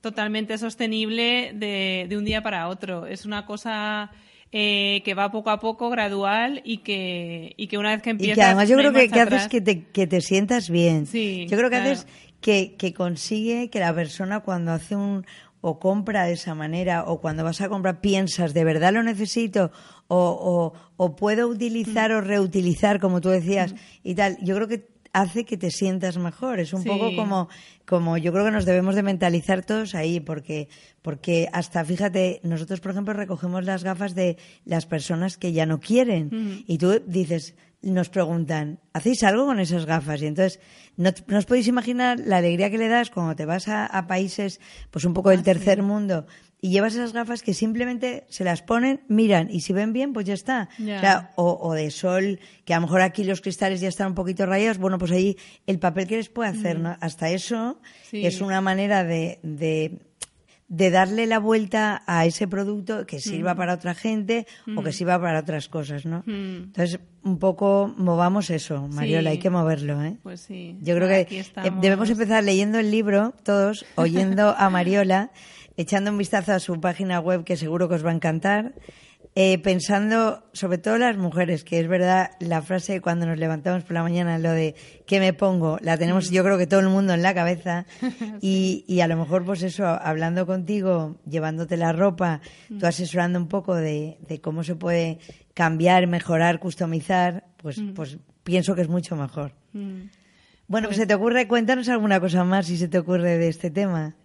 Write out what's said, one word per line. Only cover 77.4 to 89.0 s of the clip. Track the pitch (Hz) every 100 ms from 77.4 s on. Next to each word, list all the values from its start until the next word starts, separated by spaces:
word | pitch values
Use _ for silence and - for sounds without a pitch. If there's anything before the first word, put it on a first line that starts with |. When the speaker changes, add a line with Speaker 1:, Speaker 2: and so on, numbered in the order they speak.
Speaker 2:
que | 165 175
seguro | 156 170 175
que | 170
os | 160
va |
a | 165
encantar, | 165 160 196 208 226 - - - - _ - -
eh, | 190 185
pensando, | 196 185 - 202 214 226 220 214 _
sobre | - 190 175
todo | 190 226
las | 247 208
mujeres, | 180 160 175 165
que | - 170
es | 165
verdad, | 180 180 185 180 -
la | 170 165
frase | 147 185 170 190
cuando | 180 170 165
nos | 160
levantamos | 160 160 147 180 175
por |
la | 170
mañana, | 165 175 175 165
lo | 165
de | 160 160 156 - - -
"¿qué | 196
me | 190
pongo?", | 165 202 185 160 156
la | 160 165
tenemos | 170 185 185
Speaker 1:
Mm. |
Speaker 2:
yo | 180
creo | 185 196
que | 175
todo | 196
el | 190
mundo | 190 196
en | 170
la | 175
cabeza, | 180 170 175 175 170 190 -
Speaker 1:
<laughs> | 254 - 220 214
Speaker 2:
y, | 196 190 185 185 -
Speaker 1:
Sí. |
Speaker 2:
y |
a | 180